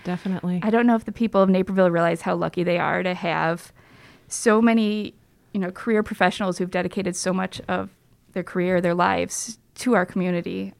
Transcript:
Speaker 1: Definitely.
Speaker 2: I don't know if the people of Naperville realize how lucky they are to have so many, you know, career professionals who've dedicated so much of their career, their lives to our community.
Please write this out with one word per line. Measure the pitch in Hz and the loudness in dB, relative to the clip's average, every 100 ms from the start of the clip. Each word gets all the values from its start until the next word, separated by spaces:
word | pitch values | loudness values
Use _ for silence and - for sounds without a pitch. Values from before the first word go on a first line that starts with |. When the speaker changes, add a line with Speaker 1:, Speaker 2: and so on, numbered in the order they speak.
Speaker 1:
Definitely. | - 180 190 185 180 180 | -8 -6 -4 -4 -4 -2
Speaker 2:
I | 202 | 0
don't | 226 240 | 2 4
know | 226 | 2
if | 226 | 0
the | |
people | - 226 196 | -4 0 4
of | 190 | 6
Naperville | 185 190 190 180 | 4 2 4 4
realize | 170 170 170 | 4 2 0
how | 185 175 | -2 -2
lucky | 165 - 175 | -2 -2 0
they | 175 | 0
are | 147 175 | 0 0
to | 185 | -2
have | 180 170 160 160 170 - _ _ - - - - | -2 -2 0 0 -2 -8 _ _ -20 -20 -20 -14
so | - 226 214 | -2 2 4
many, | 233 226 208 214 208 - _ _ _ | 4 4 0 -2 -6 -12 _ _ _
you | 208 | -6
know, | 185 | -6
career | 185 233 214 | -6 -2 0
professionals | 214 214 180 - 190 180 | 0 0 0 2 -4 -2
who've | 185 | -2
dedicated | 185 180 - 185 180 | -2 -4 -4 -6 -4
so | 190 | -2
much | 185 185 - - | -2 -4 -8 -6
of | 185 190 _ _ _ _ | -6 -6 _ _ _ _
their | 190 | -10
career, | 175 185 180 180 | -6 -2 0 2
their | 175 175 | 2 2
lives | 185 180 180 - - - _ - | 2 2 -2 -6 -10 -14 _ -8
to | 247 214 | 2 2
our | 180 | 2
community. | 190 180 175 175 185 196 - | 0 0 -2 -4 -8 -8 -8